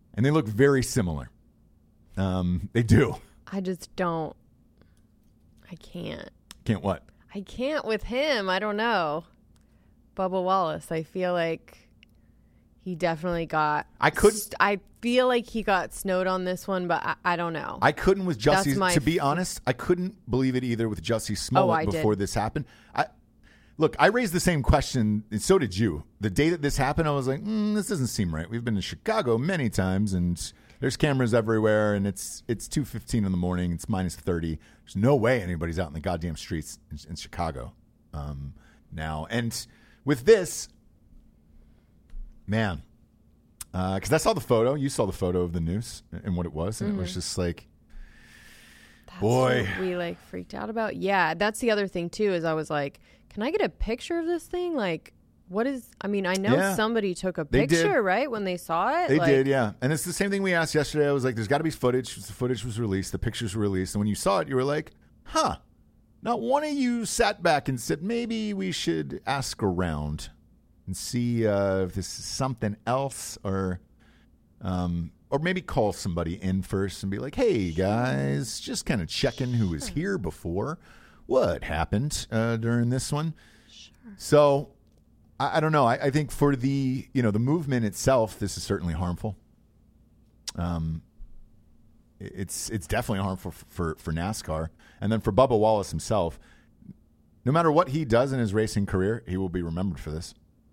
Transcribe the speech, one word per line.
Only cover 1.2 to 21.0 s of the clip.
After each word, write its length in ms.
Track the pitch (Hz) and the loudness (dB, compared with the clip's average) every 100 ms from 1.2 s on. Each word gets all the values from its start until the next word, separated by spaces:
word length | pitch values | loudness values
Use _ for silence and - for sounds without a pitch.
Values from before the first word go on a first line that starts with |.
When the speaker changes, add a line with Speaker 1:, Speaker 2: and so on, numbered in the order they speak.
| 65 _ _ _ _ _ _ _ _ - | -8 _ _ _ _ _ _ _ _ -4
Speaker 1:
Um, 500 | 95 92 90 90 101 | -2 0 0 0 -2
they 80 | 113 | 0
do. 340 | 117 110 127 - - _ - | 6 6 6 0 -12 _ -12
Speaker 2:
I 120 | 196 | -8
just 320 | 185 180 - - | -6 -6 -8 -4
don't. 400 | 175 165 156 - _ _ _ _ - _ _ _ _ _ _ _ - | -2 -2 -6 -10 _ _ _ _ -20 _ _ _ _ _ _ _ -20
I 40 | 165 | -20
can't. 540 | - 175 175 - - - - - | -16 -12 -10 -10 -14 -20 -20 -8
Speaker 1:
Can't 180 | - 101 | -2 0
what? 200 | 101 85 - - _ | 0 -2 -6 -20 _
Speaker 2:
I 60 | 202 | -14
can't 440 | 190 - 262 302 - | -12 -6 -4 -2 -2
with 180 | 214 | -2
him. 440 | - 240 311 254 190 | -2 -2 0 0 0
I 80 | 185 | 0
don't 180 | 214 208 | 0 0
know. 480 | 233 208 165 147 - _ _ _ _ _ _ _ _ | 0 2 0 -2 -8 _ _ _ _ _ _ _ _
Bubba 280 | - 190 185 | -4 -2 0
Wallace, 480 | 180 190 165 151 - | 2 2 2 -2 -4
I 100 | 165 | -6
feel 300 | 160 190 180 | -4 -2 0
like 480 | 175 165 165 - - _ _ _ _ _ _ _ _ _ _ | 0 0 -2 -8 -20 _ _ _ _ _ _ _ _ _ _
he 100 | - 170 | -10 -2
definitely 500 | 170 160 175 170 165 | -2 0 -2 -2 -2
got 400 | 156 151 151 - - | 0 2 0 -4 0
Speaker 1:
I 100 | - | 2
couldn't 280 | - 208 220 | 6 4 4
Speaker 2:
st-, 140 | - - | -4 0
I 220 | 202 202 - - | 0 0 -6 -8
feel 260 | 240 247 254 | 0 4 4
like 180 | 240 - | 2 0
he 160 | 226 | -4
got 300 | 214 190 - | 0 0 0
snowed 320 | - 196 185 185 | -6 -2 0 0
on 180 | 185 | 0
this 220 | 180 180 - | -2 -4 -4
one, 220 | 190 180 | -2 0
but 140 | 165 | -2
I, 100 | - - | -2 -4
I 120 | 180 175 | -2 0
don't 160 | 170 | -2
know. 260 | 160 - - | -4 -6 2
Speaker 1:
I 120 | 131 | 2
couldn't 320 | - 180 196 180 | 4 4 2 2
with 140 | 123 | 0
Speaker 2:
That's 240 | 123 190 190 | 4 4 4
Speaker 1:
Jussie, 100 | 196 | 2
Speaker 2:
my 160 | 185 | 2
Speaker 1:
to 60 | 170 | 2
be 180 | 135 175 | 2 2
Speaker 2:
f- 40 | |
Speaker 1:
honest, 360 | 139 156 180 - - | 2 0 -2 -4 -4
I 60 | |
couldn't 560 | 127 - 180 185 - - | -2 0 0 -2 -8 -4
believe 280 | 123 131 127 | 0 2 0
it 80 | |
either 240 | 127 113 113 | 0 -2 -2
with 120 | 101 | -4